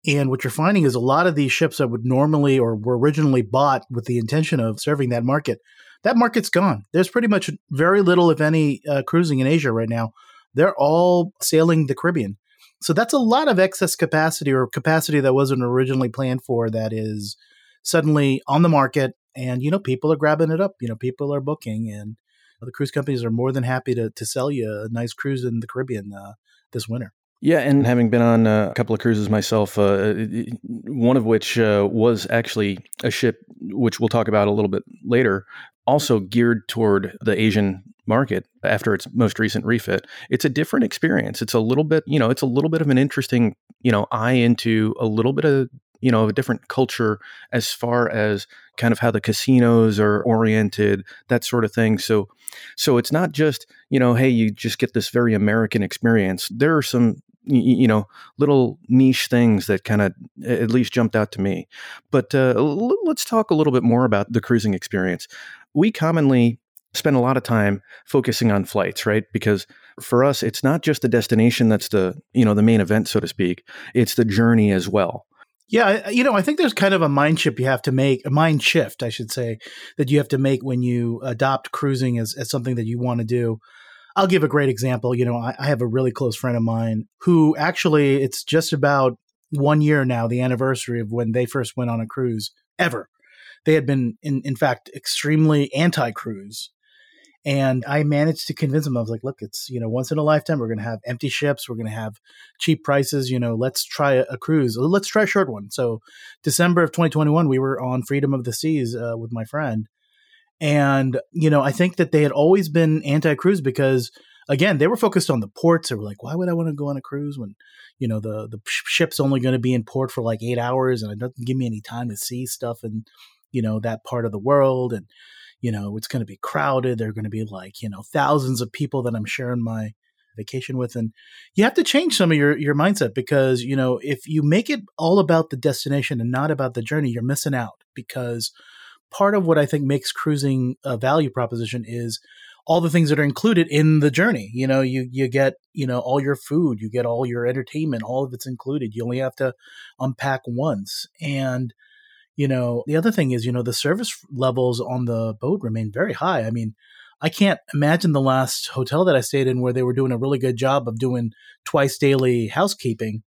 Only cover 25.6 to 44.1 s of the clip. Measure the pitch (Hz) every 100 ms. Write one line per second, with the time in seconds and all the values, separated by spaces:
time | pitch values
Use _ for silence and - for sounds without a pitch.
25.6 | 113 127 127 110 101 98 101 110 _ _
26.6 | _ 117 110 120 107 _ _ _ 143 165
27.6 | 135 139 123 123 117 120 117 113 110 107
28.6 | 101 - 113 107 120 107 101 107 98 110
29.6 | 101 - 101 98 104 98 110 110 - 120
30.6 | - 117 101 131 117 131 110 110 - 117
31.6 | 110 104 101 113 117 110 - 117 113 113
32.6 | 101 95 - - 120 - 120 - _ -
33.6 | 87 101 117 - 113 117 110 107 104 104
34.6 | 104 95 - - - 120 120 98 - -
35.6 | - _ - 143 147 113 95 117 120 113
36.6 | - 117 110 98 95 - 110 104 110 104
37.6 | 101 95 - _ - 113 135 95 - _
38.6 | 95 104 117 98 - 120 110 - 113 -
39.6 | - 117 - 95 - - - 127 151 131
40.6 | 160 269 226 - 160 - 55 - 113 117
41.6 | 110 131 156 160 - 147 117 131 131 127
42.6 | 156 156 147 127 135 - - 123 113 -
43.6 | _ _ 123 104 107